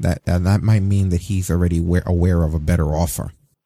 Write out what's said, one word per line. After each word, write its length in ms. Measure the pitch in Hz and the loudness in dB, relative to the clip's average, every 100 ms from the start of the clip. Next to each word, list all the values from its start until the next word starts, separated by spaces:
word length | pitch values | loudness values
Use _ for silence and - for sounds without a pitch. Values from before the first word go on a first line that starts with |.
that, 220 | 87 82 | -4 -2
that, 220 | - 90 90 | -2 0 2
that 160 | 104 | 2
might 180 | 107 107 | 2 2
mean 260 | 98 98 95 | 2 0 0
that 140 | 85 | -2
he's 280 | - 95 90 | -2 -4 -2
already 300 | 85 87 85 | 0 0 0
wa-, 180 | 85 90 - | 0 0 0
aware 380 | 87 90 85 | 0 2 2
of 100 | 80 | 0
a 60 | 80 | 0
better 360 | 76 87 76 78 | 0 0 0 0
offer. 380 | 85 - - - _ _ | -2 -4 -10 -12 _ _